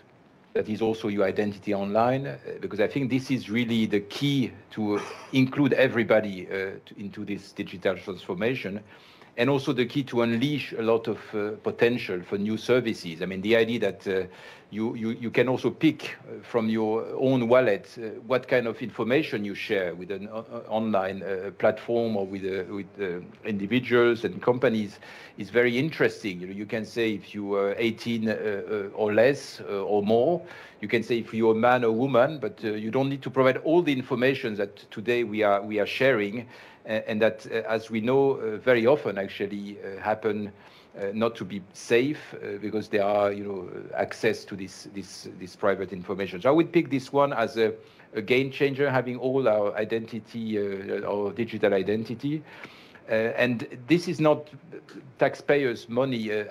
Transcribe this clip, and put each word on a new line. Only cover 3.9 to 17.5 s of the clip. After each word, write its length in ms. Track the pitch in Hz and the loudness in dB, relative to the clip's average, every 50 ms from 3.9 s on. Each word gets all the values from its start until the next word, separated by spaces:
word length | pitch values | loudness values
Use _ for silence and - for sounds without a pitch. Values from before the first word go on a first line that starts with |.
| 104 101 | 0 0
key 500 | 101 - - - 143 143 139 139 117 95 95 - - - | -2 -2 -6 -2 0 0 2 2 0 -2 -4 -12 -20 -12
to 300 | - 110 107 104 104 101 - - - - - - | -6 -4 -2 0 0 -2 -2 -6 -12 -14 -10 0
include 420 | - 135 131 131 - 147 143 123 - | 2 4 4 4 4 2 4 4 6
everybody, 760 | - 131 123 104 120 110 98 113 107 107 101 95 92 90 | 4 4 4 4 0 2 4 4 4 4 0 -6 -8 -8
uh, 40 | - 95 98 95 98 101 101 - | -6 -4 -4 -4 -4 -6 -12 -16
to, 100 | - 107 | -18 -16
into 300 | - 101 95 90 107 101 | -12 -12 -12 -10 -10 -8
this 260 | 98 101 90 - - - | -8 -8 -8 -10 -14 -10
digital 440 | - 95 87 98 87 - 98 92 | -10 -10 -10 -8 -4 -2 -2 -2
transformation, 840 | 90 - 104 92 82 - - 95 87 107 120 135 131 - 95 98 104 - - - - - - - - - - - | -2 -6 -12 -12 -12 -8 -8 -6 -2 -2 -2 -2 -4 -6 -8 -8 -10 -12 -16 -20 -20 -20 -20 -20 -20 -20 -14 -2
and 140 | 117 120 135 | 0 2 2
also 240 | 143 131 131 156 131 | 2 2 0 0 0
the 140 | 123 123 | 0 0
key 160 | 117 - 147 135 | 0 0 -4 -4
to 180 | - 117 117 | 0 0 0
unleash 520 | 117 117 117 113 135 147 147 127 - - - | 2 2 2 0 0 0 -2 -2 -4 -6 -6
a 100 | 117 113 | -2 2
lot 240 | 113 113 110 - | 2 2 2 2
of, 100 | 120 101 - - - - | -2 -6 -6 -8 -8 -4
uh, 180 | 107 104 107 107 - - | -4 -4 -4 -4 -4 -4
potential 580 | 110 - - 120 117 123 113 - - 92 90 | -4 2 4 4 4 4 0 -2 -4 -4 -6
for 160 | 87 - 104 | -4 -4 -4
new 180 | 101 101 107 110 | -2 -2 -2 -4
services. 680 | 110 - - 123 123 110 113 95 - - 87 80 80 90 | -4 0 2 2 2 2 0 -4 -4 -6 -10 -6 -6 -6
I 20 | |
mean, 160 | 92 95 95 | -6 -4 -4
the 140 | 92 107 113 | 2 4 6
idea 240 | 113 113 110 123 113 | 6 4 4 2 0
that, 280 | 104 98 92 - - | 0 -2 -2 -4 -4
uh, 200 | 101 92 95 90 92 - - - - - - - - | 0 0 0 -2 -4 -10 -18 -20 -20 -20 -20 -20 -12
you, 260 | 101 107 110 120 - | -6 -4 -4 -2 -2
you, 160 | 117 110 113 | -4 -4 -4
you 180 | 123 151 117 110 | -4 -4 -6 0
can 180 | - 131 120 | 2 2 4
also 220 | 127 127 120 - 117 | 4 2 0 0 -2
pick, 440 | - - 156 156 - - - - - - - | 0 4 2 2 2 2 -10 -12 -12 -14 -14
uh, 200 | 117 117 104 - | -16 -16 -16 -12
from 260 | - - 117 110 110 | -2 0 0 2 2
your 360 | 110 110 110 107 110 113 110 98 - | 2 2 2 2 0 0 -2 -4 -4
own 300 | - 135 131 135 127 117 | 0 2 4 4 4 4
wallet, 420 | 113 | 6